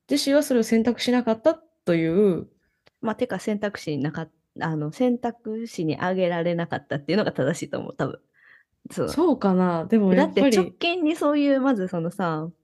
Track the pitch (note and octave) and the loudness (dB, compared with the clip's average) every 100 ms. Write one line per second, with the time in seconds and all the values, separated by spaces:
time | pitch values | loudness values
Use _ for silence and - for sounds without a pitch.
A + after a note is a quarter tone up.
0 | _ C#4+ C#4 C#4 D4 B3 A3 A3+ A3+ A#3 | _ -2 2 2 2 0 2 2 2 0
1 | - B3 A#3 A3 D#4 E4 _ _ - E3+ | 0 0 0 2 2 0 _ _ -2 0
2 | D#3+ E3+ G#3 E3 - _ _ _ _ _ | 2 4 4 2 -4 _ _ _ _ _
3 | A3 G#3+ B3 F#3 - G#3 G#3 - - D3 | -6 -4 -4 -4 -4 -4 -4 -6 -6 -4
4 | C#3 D#3 D#3+ _ _ - E3 D#3 D3 - | -4 -6 -12 _ _ -8 -4 -4 -6 -2
5 | B3+ A#3+ A#3+ A#3 A3 A3 A3+ - D#3+ D3 | 0 0 -4 -8 -10 -10 -10 -6 -4 -2
6 | F3+ F#3 F3+ F3 E3+ E3+ E3+ B2 - D3 | -2 0 0 0 -2 -2 -4 -6 -6 -8
7 | C#3+ F#3+ D3+ - C3+ D3 - - - - | -2 0 0 0 -2 -2 -6 -8 -10 -6
8 | C3 - _ _ _ _ _ _ - - | -6 -6 _ _ _ _ _ _ -14 -6
9 | A2+ - E4+ C4+ G3 F#3 F#3 E3+ E3 A3+ | -4 0 2 2 2 2 2 0 2 2
10 | G3 F3+ G#3 - C4+ G#3+ F3+ - E4+ F4+ | 4 4 4 4 4 4 2 -2 -4 0
11 | D4+ E4 D4+ D4 C#4+ C4+ C4 A#3 F#3 F3 | 0 0 0 2 2 2 2 0 -2 -4
12 | E3 - F3+ D#3 D#3+ - | -6 -4 -4 -2 -6 -10